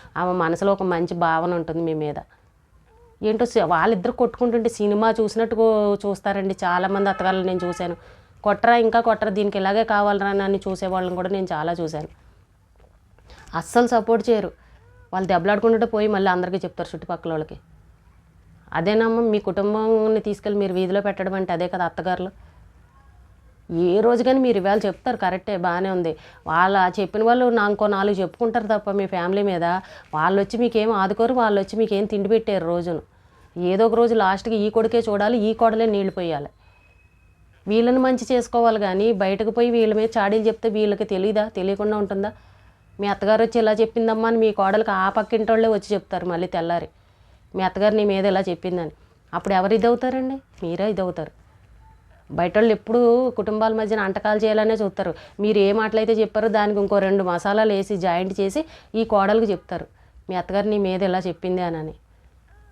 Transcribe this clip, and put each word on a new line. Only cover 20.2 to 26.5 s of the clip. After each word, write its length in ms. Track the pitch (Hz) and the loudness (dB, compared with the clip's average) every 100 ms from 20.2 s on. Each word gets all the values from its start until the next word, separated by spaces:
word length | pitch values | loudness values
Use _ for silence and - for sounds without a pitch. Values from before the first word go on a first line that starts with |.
| 214 202 208 202 | -2 -6 -4 -2
మీరు 140 | 196 | -2
వీధిలో 280 | 185 185 202 | -2 0 0
పెట్టడం 320 | 202 196 185 | -2 -4 -4
అంటే 200 | 190 185 | -4 -4
అదే 140 | 170 175 | -2 -4
కదా 180 | 185 170 | -2 -4
అత్తగారులు. 460 | - 175 180 180 - - - - - _ - - - - _ - _ - | -4 -4 -4 -6 -12 -20 -20 -20 -20 _ -20 -20 -20 -20 _ -20 _ -6
ఏ 280 | 170 175 196 | 0 2 4
రోజు 220 | 226 240 | 4 2
కానీ 160 | 247 269 | 2 2
మీరు 180 | 254 202 | 2 2
ఇవాళ 220 | 190 208 202 | 2 0 -2
చెప్తారు 320 | 170 - 240 | -4 -6 -4
కరెక్టే 400 | 185 185 214 190 | -4 -4 -6 -4
బాగానే 320 | 180 175 196 | -2 -2 -2
ఉంది, 280 | 185 165 - - - | -2 -2 -6 -12 -14
వాళ్ళ 440 | - | -2